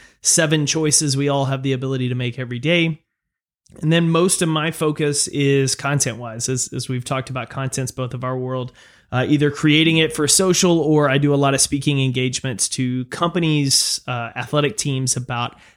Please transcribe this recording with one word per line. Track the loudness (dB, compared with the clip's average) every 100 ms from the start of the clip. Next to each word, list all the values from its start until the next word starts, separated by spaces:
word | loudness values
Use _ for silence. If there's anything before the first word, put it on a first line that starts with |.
| -20 _
seven | 0 2 2 2
choices | 0 0 2 2 0 0
we | 0
all | 0
have | 0 -2
the | -2
ability | -2 -2 -2 -2
to |
make | -2 -4 -6
every | -8 -4
day. | 0 0 0 -4 _ _ _ _ _ _ _ -4
And | 2
then | 2 4
most | 2 2 2
of | 0
my | 0 -2
focus | -2 -2 0 -2 -2 -4
is | 0 2 2 2
content-wise, | -2 -2 0 -2 -4 -10 -8 -4
as, | -4 -4
as | -8 -6
we've | -6
talked | -4 -6 -4
about | -8 -8
contents, | -6 -6 -4 -6
both | -6 -8
of | -6
our | -6 -4
world, | -4 -6 -8 -12 -20 -20 -6
uh, | -2 2
either | 2 2
creating | 2 4 6 6 4
it | 2
for | 0 2
social, | 2 4 4 4 4
or | 4 4 4
I | 2
do | 2
a | 4
lot | 2
of | 2
speaking | 0 0 0 2
engagements | 0 0 -2 -4 -6 -4 -4
to | -2 -2 -2 -6
companies, | -2 -2 0 2 2 2 2 0 -4 -6
uh, | -6 -6 -8
athletic | -2 0 0 -2
teams | -4 -2 -2 -2
about | -4 -4 -6 -8 -20